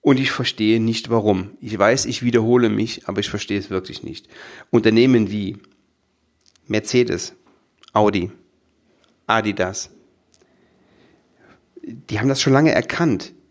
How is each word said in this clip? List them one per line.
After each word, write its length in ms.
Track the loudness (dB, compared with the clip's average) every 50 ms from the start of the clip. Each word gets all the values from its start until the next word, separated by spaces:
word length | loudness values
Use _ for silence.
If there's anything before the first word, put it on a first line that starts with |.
Und 160 | _ 4 4 4
ich 140 | 2 -2
verstehe 480 | -2 -2 -4 -4 -2 0 2 2 2 2
nicht, 300 | 2 0 -2 -4 -4 0
warum. 420 | -2 0 2 2 0 0 -2 -8 -14 _
Ich 180 | -12 -10 -2 2
weiß, 280 | 2 2 2 2 -2
ich 180 | -6 -6 -4 -4
wiederhole 440 | 0 2 2 2 4 2 4 4 2
mich, 400 | 0 -2 -4 -4 -8 -12 _ -8
aber 120 | -6 -6
ich 100 | -6 -6
verstehe 280 | -8 -8 -6 -6 -6 -6
es 120 | -6 -4
wirklich 320 | -6 -6 -6 -8 -16 -14
nicht. 260 | -14 -14 -14 -16 _ _ -20 -20 -20 -20 -20 -20 -8 _
Unternehmen 600 | 0 2 2 4 4 4 4 6 4 2 2 0
wie 280 | -4 -6 -6 -8 -10 -12 _ _ _ _ _ _ _ _ _ _ _ _ _ _ _ _ _ _ _ _ _
Mercedes, 680 | -4 -4 -4 -2 0 2 2 2 2 -2 -6 -6 -12 -16 _ _ _ _ _ _ _ _ _ _ -2
Audi, 400 | _ 2 2 2 2 0 -4 -4 -10 _ _ _ _ _ _ _ _ _ _ _ _ _ _ _ _ _ _ 0
Adidas, 600 | 0 2 2 -2 -2 -2 -4 -4 -4 -10 -14 -14 _ _ _ _ _ _ _ _ -20 _ _ _ _ _ _ _ _ _ _ _ _ _ _ _ _ _ _ _ _ _ _ _ _ _ _ _ _ -20 -18
die 340 | -18 -18 -18 -12 -8 -6 -2
haben 100 | 0 0
das 120 | 0 2
schon 120 | 2 4
lange 200 | 4 4 4 4
erkannt. 600 | 2 0 -2 -4 -4 -2 0 0 0 -2 -4 -12 -18 _ _ _